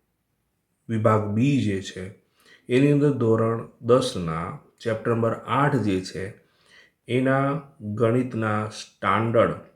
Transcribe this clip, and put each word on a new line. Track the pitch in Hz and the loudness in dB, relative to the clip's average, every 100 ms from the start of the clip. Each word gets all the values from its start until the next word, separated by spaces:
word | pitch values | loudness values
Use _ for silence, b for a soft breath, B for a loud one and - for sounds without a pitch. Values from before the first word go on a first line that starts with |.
| _ _ _ _ _ _ _ _ - | _ _ _ _ _ _ _ _ -6
વિભાગ | 110 110 107 104 | 0 2 2 2
બી | 107 135 139 | 0 2 2
જે | 107 95 | 0 -4
છે, | - 95 92 - _ b b b - | -6 -12 -14 -16 _ b b b -2
એની | 123 143 | 2 4
અંદર | 143 143 127 | 4 2 2
ધોરણ | 113 110 113 117 - _ | 2 2 2 -2 -8 _
દસના | 117 127 160 101 85 80 90 147 - _ | 2 4 4 -2 -4 -4 -6 -10 -18 _
ચેપ્ટર | 117 110 120 113 | -6 -4 -2 0
નંબર | 113 - - | 0 -2 -2
આઠ | 123 143 139 104 | 0 2 2 0
જે | 92 | -2
છે, | 92 90 95 - b b b b b b - | -4 -8 -10 -12 b b b b b b -4
એના | 123 131 135 139 151 - - 107 104 | -2 2 0 0 -4 -8 -14 -8 0
ગણિતના | 113 123 123 110 110 107 107 | 2 2 0 -2 -2 -2 -4
સ્ટાન્ડર્ડ | - - _ 101 101 113 113 95 80 - | -10 -18 _ 0 2 2 4 2 0 -10